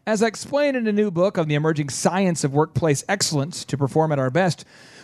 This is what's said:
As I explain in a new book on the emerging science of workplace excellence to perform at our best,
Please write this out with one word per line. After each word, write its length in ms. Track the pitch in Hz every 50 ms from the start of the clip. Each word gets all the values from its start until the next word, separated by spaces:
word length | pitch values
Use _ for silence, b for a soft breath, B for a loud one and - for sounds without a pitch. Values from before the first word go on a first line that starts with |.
| B
As 160 | - 220 196
I 60 | 220 226
explain 480 | 202 - - - - 285 294 285 269
in 100 | 254 226
a 60 | 214
new 200 | 208 208 214 208
book 260 | 170 165 180 202 - -
on 100 | 160 151
the 80 | 151
emerging 340 | 147 151 160 165 147 151 135
science 540 | - - - - 165 190 202 185 170 - -
of 100 | 143 135
workplace 500 | 147 156 160 - - 170 160 143 135 - -
excellence 540 | 196 202 - - 165 143 139 170 - - -
to 120 | - - 131
perform 340 | 139 127 - 156 160 160
at 80 | 147 135
our 100 | 131 131
best, 340 | 127 165 190 180 - - - B B B B B B B